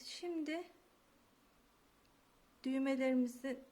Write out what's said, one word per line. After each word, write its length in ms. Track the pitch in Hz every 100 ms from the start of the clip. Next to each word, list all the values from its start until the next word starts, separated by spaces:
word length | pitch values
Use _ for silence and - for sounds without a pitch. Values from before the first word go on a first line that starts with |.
şimdi 580 | - - 349 330 302 330 359 - _ _ _ _ _ _ _ _ _ _ _ _ _ _ _ _ _ -
düğmelerimizin, 960 | 262 269 269 262 262 254 247 - 277 269 -